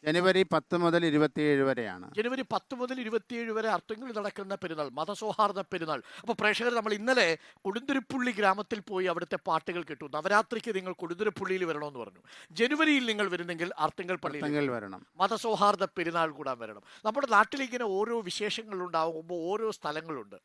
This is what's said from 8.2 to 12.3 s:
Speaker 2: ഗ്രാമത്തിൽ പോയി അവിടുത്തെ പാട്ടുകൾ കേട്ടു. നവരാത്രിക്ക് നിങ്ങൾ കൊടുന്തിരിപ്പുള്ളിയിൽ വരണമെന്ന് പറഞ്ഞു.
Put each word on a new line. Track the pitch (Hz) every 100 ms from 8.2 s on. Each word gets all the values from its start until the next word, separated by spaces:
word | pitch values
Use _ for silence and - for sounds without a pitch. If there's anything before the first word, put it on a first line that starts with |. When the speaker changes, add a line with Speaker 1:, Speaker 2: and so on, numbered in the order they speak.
| 247
Speaker 2:
ഗ്രാമത്തിൽ | 202 202 196 208 208
പോയി | - 185 185
അവിടുത്തെ | 170 170 - -
പാട്ടുകൾ | 160 - 175
കേട്ടു. | 156 147 147
നവരാത്രിക്ക് | 151 165 208 220 226 233 190
നിങ്ങൾ | 185
കൊടുന്തിരിപ്പുള്ളിയിൽ | 180 170 175 214 - 190 185
വരണമെന്ന് | 175 147 147 135
പറഞ്ഞു. | 107 92 -